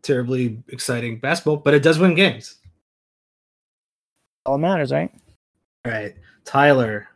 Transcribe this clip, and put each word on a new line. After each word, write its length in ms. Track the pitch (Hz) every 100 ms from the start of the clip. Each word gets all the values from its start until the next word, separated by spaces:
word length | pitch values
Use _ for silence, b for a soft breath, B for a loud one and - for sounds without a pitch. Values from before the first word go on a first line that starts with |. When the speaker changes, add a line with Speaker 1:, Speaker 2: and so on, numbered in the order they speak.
Speaker 1:
terribly 580 | - 131 123 131 123 110 -
exciting 520 | 131 - 120 120 113
basketball, 380 | 135 165 - 147
but 160 | 147
it 80 | 147
does 160 | 156 156
win 160 | 185
games. 440 | 165 190 110 - - _ _ _ _ _ _ _ _ _ _ _ _ _ _ _ _ _ _ -
Speaker 2:
All 120 | 139
that 40 |
matters, 300 | 165 185 139
right? 180 | 139 160 _ _ _ _ _ _ _
Speaker 1:
Right. 300 | 120 110 104 - b b -
Tyler. 600 | 135 147 135 113 104 -